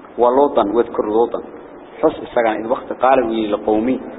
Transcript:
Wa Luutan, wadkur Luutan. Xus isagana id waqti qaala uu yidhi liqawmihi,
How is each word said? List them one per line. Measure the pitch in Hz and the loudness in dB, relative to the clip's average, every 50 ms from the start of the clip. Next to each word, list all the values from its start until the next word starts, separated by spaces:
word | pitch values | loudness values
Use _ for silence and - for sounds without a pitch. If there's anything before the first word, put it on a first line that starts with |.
| - - - | -20 -12 -2
Wa | - 117 120 | 2 2 4
Luutan, | 127 135 143 143 143 127 110 101 | 4 4 2 2 2 2 0 2
wadkur | 104 120 147 147 - - 117 | 2 0 0 0 -2 -4 -4
Luutan. | 107 107 113 120 117 - - - - - - - - - - - - - - | 0 2 0 0 0 -2 -8 -10 -12 -18 -18 -20 -20 -20 -20 -20 -20 -10 -2
Xus | - 160 - - - | 0 0 0 -2 -10
isagana | - - 123 117 110 107 - | -6 -2 0 0 0 0 -2
id | 110 113 | -2 -4
waqti | 127 - - - 107 | -4 -4 -4 -10 -8
qaala | - 123 127 135 131 123 | 0 2 4 4 4 2
uu | 113 | 0
yidhi | 113 113 107 104 | 0 -2 -2 -2
liqawmihi, | 101 104 - 110 107 107 113 127 131 123 - - - | -2 -2 0 0 0 2 2 0 -2 -4 -6 -12 -16